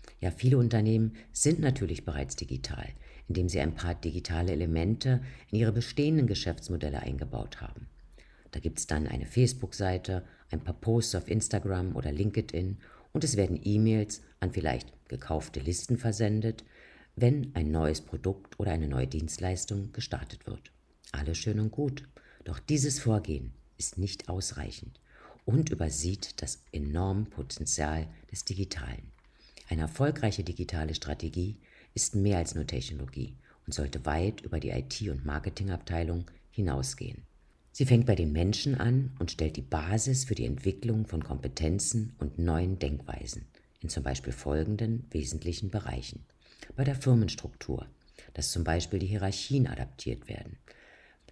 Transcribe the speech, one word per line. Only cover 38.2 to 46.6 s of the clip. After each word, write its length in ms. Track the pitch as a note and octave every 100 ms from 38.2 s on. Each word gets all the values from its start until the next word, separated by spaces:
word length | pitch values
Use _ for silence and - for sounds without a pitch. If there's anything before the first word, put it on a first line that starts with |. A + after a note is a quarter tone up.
| D#2+
Menschen 440 | D2+ F2+ A2 C#3 C3+
an 360 | A#2 B2+ C3 -
und 120 | E2+
stellt 260 | - D#2 -
die 60 |
Basis 640 | C2 D#2+ D#2 G#2+ C3 C3
für 100 | -
die 120 | G#2 A#1
Entwicklung 600 | - G2 F#2+ A#2 A2 G#2
von 160 | E2
Kompetenzen 920 | - C2+ C2 - D#2+ F#2+ - A#2 A2 -
und 200 | D2 -
neuen 400 | E2+ D#2+ F2+ F#2
Denkweisen 640 | C#2+ C#2+ - - - - - - _ _
in 100 | D#2+
zum 120 | -
Beispiel 300 | C2 C2 B1+
folgenden 720 | A#1+ C#2+ D2 D#2+ G#2 A2 A2+ -
wesentlichen 600 | D#2+ C2+ D#2 E2+ E2+ F#2+
Bereichen. 540 | G#2 C2+ B1 B1+ - - _ _ -